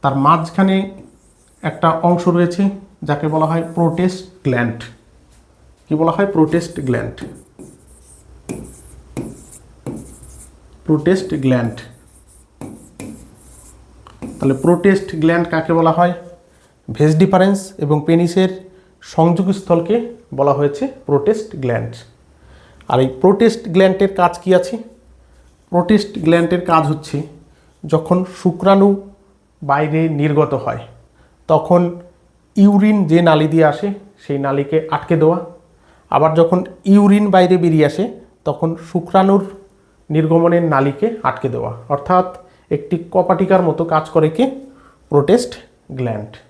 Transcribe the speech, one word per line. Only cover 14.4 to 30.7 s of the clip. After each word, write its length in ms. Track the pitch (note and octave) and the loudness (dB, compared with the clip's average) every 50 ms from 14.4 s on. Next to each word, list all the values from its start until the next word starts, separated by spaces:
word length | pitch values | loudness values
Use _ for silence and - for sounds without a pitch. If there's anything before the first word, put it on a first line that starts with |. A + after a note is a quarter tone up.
| - C3+ C3+ | -2 -2 -2
প্রোটেস্ট 600 | B2+ - E3 F3 F3 F3 G3+ G3 F#3+ - - - | 0 2 2 2 2 2 2 2 2 -2 -6 -6
গ্ল্যান্ড 320 | D#3+ D#3 D#3+ E3+ E3+ E3+ E3 | -2 0 0 2 0 -2 -2
কাকে 240 | - D#3+ D#3+ - E3+ | -4 -4 -2 -2 0
বলা 180 | E3 E3 D#3+ | 2 2 2
হয়? 220 | D#3+ E3 F3 F3 F3 E3+ - - - _ _ _ _ _ _ _ _ _ _ - | 2 2 2 0 0 -4 -10 -20 -20 _ _ _ _ _ _ _ _ _ _ -14
ভেজ 260 | A2 - D3 D3+ D#3 D#3 | -2 2 2 2 4 4
ডিফারেন্স 560 | G3 F#3+ F#3+ F#3 F#3 G3 G3+ G3 - - - - | 4 4 4 2 4 2 2 -2 -4 -12 -10 -8
এবং 260 | - C#3+ D3+ D3+ C#3+ | -2 -2 -2 -2 0
পেনিসের 640 | - E3 E3+ F3 E3 E3+ G3+ F#3+ F#3 F#3 F#3 - - - - _ _ _ _ | 2 2 2 2 2 0 0 0 0 -2 -8 -14 -20 -20 -20 _ _ _ _
সংযোগস্থলকে 1120 | - - - - D#3+ E3+ E3+ E3 F#3+ F#3 F#3+ - - - F3 E3 E3+ - G#3 A#3+ A#3 - - - - _ - | -20 -10 -2 0 2 2 2 0 0 -2 -2 -4 -2 -2 0 0 0 0 -2 -2 -2 -6 -12 -18 -18 _ -4
বলা 180 | C3 C#3+ C#3+ C3+ | -2 0 0 2
হয়েছে 340 | C#3+ D3 C#3+ C#3+ - C4 C#4 - - - | 0 0 -2 -2 -4 -6 -8 -8 -10 -6
প্রোটেস্ট 500 | - C#3+ C#3 - G#3 A3 A3 - - - | -2 -2 0 2 0 -2 -2 -4 -12 -12
গ্ল্যান্ড। 400 | D#3+ C3 B2 A#2 A2+ A2+ A2+ - - - _ _ _ _ _ _ _ _ - - - - _ _ _ - - | -8 -4 -4 -4 -4 -6 -8 -12 -16 -20 _ _ _ _ _ _ _ _ -20 -20 -20 -20 _ _ _ -6 -2
আর 120 | - B2+ | 0 0
এই 100 | C3 C3 - - | 0 0 -2 2
প্রোটেস্ট 460 | - F#3 G3+ G3 A#3 A3+ A3 - - - | 2 2 4 4 2 2 2 0 -10 -2
গ্ল্যান্ডের 480 | D#3+ F#3 F#3+ F#3+ F#3 F#3+ G3+ F#3+ F#3+ | 2 4 4 4 4 2 0 -2 0
কাজ 240 | - F3+ F3 F3 - | 0 0 0 0 -2
কি 160 | - F#3 F#3 | 0 2 2
আছে? 220 | F3+ F3+ - - A3 - - - _ _ _ - _ _ _ _ _ _ _ _ _ _ _ | 2 2 0 -8 -10 -12 -16 -20 _ _ _ -20 _ _ _ _ _ _ _ _ _ _ _
প্রোটেস্ট 500 | - F3 F3 F3 G#3+ G3+ G#3 G3+ - - | -2 -2 2 4 2 2 2 -2 -8 -4
গ্ল্যান্ডের 460 | D#3+ D#3 E3 E3+ E3+ E3+ F3+ F3 F3 | 0 2 2 2 2 0 0 -2 0
কাজ 220 | - E3 D#3+ D#3 C#3+ | 0 0 2 2 0
হচ্ছে 340 | D#3 D#3 - - - C#3+ D3+ - - - _ _ _ _ _ _ _ _ - | -4 -4 -6 -8 -8 -8 -8 -8 -14 -20 _ _ _ _ _ _ _ _ -6
যখন 400 | D3+ D#3 D#3+ D#3+ - F3 F#3 F#3 F#3 - - - | -2 -2 -2 0 0 0 0 0 -4 -10 -4 -4
শুক্রাণু 520 | F#3 E3 - - F#3 G3 G3 G3 G3+ G3+ G3 - - - _ _ _ _ _ _ _ _ _ - | -4 -4 0 2 2 4 6 4 4 2 0 -6 -16 -20 _ _ _ _ _ _ _ _ _ -4
বাইরে 460 | C#3 C#3 D3 D#3 D3+ D3+ D#3+ D#3+ E3 | -2 0 0 0 0 0 -2 -2 -2
নির্গত 440 | D#3 C#3+ D3 D3+ D3 D3 D3+ C3+ C#3 | -2 -2 -2 0 2 2 0 0 -2
হয় 340 | B2+ - - | -4 -4 -6